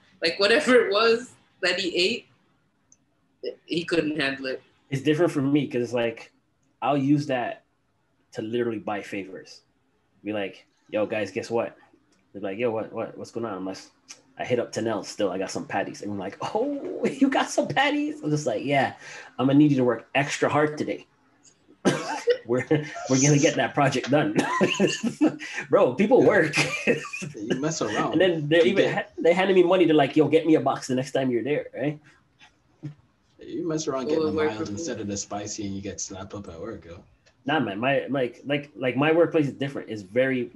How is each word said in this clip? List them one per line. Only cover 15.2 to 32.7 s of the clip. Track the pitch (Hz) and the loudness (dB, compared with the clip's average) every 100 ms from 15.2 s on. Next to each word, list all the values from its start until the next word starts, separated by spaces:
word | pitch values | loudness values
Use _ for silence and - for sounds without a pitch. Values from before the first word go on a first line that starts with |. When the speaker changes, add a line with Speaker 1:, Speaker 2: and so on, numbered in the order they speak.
| 101 | -4
Speaker 2:
I | 92 | -4
got | 92 | -6
some | 95 87 | -8 -6
patties." | 101 98 - | -6 -6 -8
And | - | -10
I'm | 101 | -8
like, | 92 - - | -10 -10 -6
"Oh, | 214 277 285 - - | -2 -2 -4 -8 -4
<laughs> | 226 - | -4 2
you | 269 | 2
got | - - | 2 0
some | - - | -2 0
patties?" | - 285 294 294 - | 2 2 0 -4 -6
I'm | 151 | -2
just | 147 127 | -2 -2
like, | 107 | -4
"Yeah, | 120 139 113 - - - - - | 0 2 0 -4 -16 -18 -16 -2
I'm | 131 | 4
gonna | 139 | 6
need | 151 | 6
you | 131 | 6
to | |
work | 123 113 - | 2 0 -2
extra | 139 143 - 131 | -2 -2 0 2
hard | 143 151 151 | 2 2 0
today." | - - - _ _ _ _ _ _ _ | -6 -6 -10 _ _ _ _ _ _ _
<laughs> | - - - - - - 104 | 0 0 -4 -4 0 -2 0
We're, | 127 123 151 147 - - | -2 0 0 0 -10 0
we're | 131 | 2
gonna | 139 147 | 4 6
get | 151 139 | 4 2
that | 117 | -2
project | - 139 131 - | 2 2 2 2
done. | 147 151 - 147 - 180 - 202 - | 2 2 0 -2 0 0 2 0 0
<laughs> | - - 311 - - - - | -6 0 0 0 -10 -12 0
Bro, | 190 160 | 4 4
people | 123 214 240 | 2 4 6
Speaker 3:
Yeah. | 135 | 6
Speaker 2:
work. | 196 156 - 147 - - | 6 2 0 -2 -2 0
<laughs> | - - - 147 131 | -2 -2 -10 -10 -10
Speaker 3:
You | 107 127 | -4 -2
mess | 151 160 | -2 -4
around. | 120 131 156 | -4 -2 0
Speaker 2:
And | 160 | 4
then | 185 165 147 | 4 2 2
they | 165 | 4
Speaker 3:
You | 170 | 4
Speaker 2:
even | 196 131 | 4 2
Speaker 3:
get | |
Speaker 2:
ha-, | 202 214 - | 0 -6 0
they | 165 | 2
handed | 180 190 | 4 4
me | 190 | 6
money. | 170 190 | 6 6
They're | 156 | 6
like, | 156 139 151 | 6 4 4
"Yo, | 143 | 4
get | 156 160 | 4 4
me | 156 | 4
a | |
box | 139 120 - | 4 -2 -2
the | 127 | -2
next | 139 | 0
time | 143 131 | -2 0
you're | 120 | 0
there," | 117 151 - | 0 -2 -4
right? | 120 139 151 - _ _ _ - _ _ | -4 -4 -4 -14 _ _ _ -20 _ _